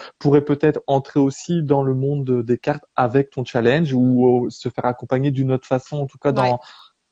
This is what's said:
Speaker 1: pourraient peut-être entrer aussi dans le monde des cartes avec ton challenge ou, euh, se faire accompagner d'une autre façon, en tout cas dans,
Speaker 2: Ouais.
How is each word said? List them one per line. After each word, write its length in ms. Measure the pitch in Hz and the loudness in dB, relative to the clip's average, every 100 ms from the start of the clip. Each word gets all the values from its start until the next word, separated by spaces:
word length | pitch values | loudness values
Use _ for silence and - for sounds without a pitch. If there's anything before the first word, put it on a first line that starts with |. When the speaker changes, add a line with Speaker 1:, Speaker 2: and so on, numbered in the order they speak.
| - - | -8 -4
Speaker 1:
pourraient 260 | 147 143 | 2 2
peut-être 380 | 143 143 156 147 - | 2 0 0 0 -2
entrer 320 | 135 131 151 | -2 0 0
aussi 440 | 139 135 - 170 | 0 -2 -4 -2
dans 200 | 147 143 | 0 0
le 120 | 135 | 0
monde 480 | 131 135 143 131 123 | -2 -2 -2 -2 -2
des 160 | 117 120 | 0 -2
cartes 260 | - 147 - | -4 -8 -8
avec 360 | - 123 131 139 | -4 0 0 0
ton 120 | - 120 | -4 -6
challenge 480 | 127 113 143 165 | 0 2 2 2
ou, 500 | 131 127 123 123 123 | 2 2 4 4 2
euh, 60 | 120 | 0
se 180 | - 127 | -6 -10
faire 160 | - | -6
accompagner 460 | 123 123 123 131 139 | -4 -4 -4 -2 -2
d'une 200 | 131 135 | -2 -2
autre 160 | 131 - | -2 -2
façon, 300 | 131 - 147 | -4 -4 -8
en 100 | 139 | -8
tout 120 | - | -6
cas 140 | 147 | -2
dans, 200 | 135 127 | 0 0
Speaker 2:
Ouais. 60 | 123 - - - _ _ | 0 -6 -20 -20 _ _